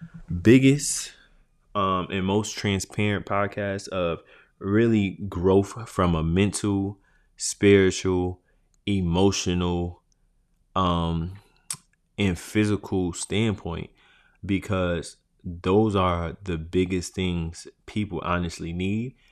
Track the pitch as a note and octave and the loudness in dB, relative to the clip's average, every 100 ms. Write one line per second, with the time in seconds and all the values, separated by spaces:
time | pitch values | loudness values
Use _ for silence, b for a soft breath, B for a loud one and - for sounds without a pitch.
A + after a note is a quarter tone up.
0 | B B - F2 F#2+ C3 C3+ C#3+ - - | B B -8 2 6 8 6 2 -2 -6
1 | - b b b _ _ _ G#2 F#2+ F#2 | -8 b b b _ _ _ -2 0 0
2 | E2 G2 F#2 G#2 G#2+ - G#2+ F#2+ - - | -2 -2 0 0 -2 -4 -2 -2 -2 -2
3 | G#2 G2+ - G2+ G2+ - G2+ G2 - F#2 | -2 -2 -2 -2 -2 -4 -6 -6 -6 -4
4 | F2 D#2+ b b b _ G2 G#2 A#2 A2 | -2 -4 b b b _ 0 2 4 4
5 | G2 E2+ G2 E2+ F#2 G2 G2+ - A2+ - | 2 -2 -8 0 4 4 2 -4 -6 0
6 | F2+ D#2+ D#2+ F2 G2+ - G#2+ G2 G2 G#2 | 2 2 2 2 2 0 0 0 -2 -6
7 | _ _ _ - - - G2+ G2+ F#2+ - | _ _ _ -10 -10 2 6 8 6 2
8 | F#2+ F#2 F2+ F2+ _ _ _ _ - G2 | 0 0 -2 -6 _ _ _ _ -4 -2
9 | F2 E2+ G2 F#2+ F2+ F2+ F2+ F2 F2 F2 | 2 4 4 2 0 0 0 0 -4 -8
10 | _ _ _ _ _ _ _ F#2+ F2+ E2+ | _ _ _ _ _ _ _ -2 0 0
11 | E2+ E2 E2+ G2+ b b - - _ _ | 0 -2 -4 -10 b b -14 -14 _ _
12 | _ - G2+ E2+ - G#2+ G#2+ G2+ - G2 | _ -2 -2 -2 -2 0 2 0 -2 -2
13 | F2 F2 - F#2+ A2+ G2 F2 E2 D#2+ b | -2 -6 -4 -2 -2 -2 -6 -10 -12 b
14 | b b b b F#2 G2 - F#2+ F2 E2+ | b b b b -4 -2 -2 -2 0 -2
15 | D2 - _ _ F2+ F2 F#2 G2+ A2 G2 | -6 -16 _ _ -14 -6 2 4 4 2
16 | F#2 E2+ E2 - - E2 D#2+ F#2 F2+ F#2 | 2 0 -4 -8 -6 -6 -2 0 0 -2
17 | - - F#2 F2 E2 E2 - - - G#2+ | -4 -4 -2 -2 -6 -10 -18 -20 -10 -6
18 | G2+ F2 - F2 F2 - E2+ F2 F#2 G#2+ | -6 -6 -2 -2 -4 -6 -8 -4 -4 -4
19 | B2+ b b | -6 b b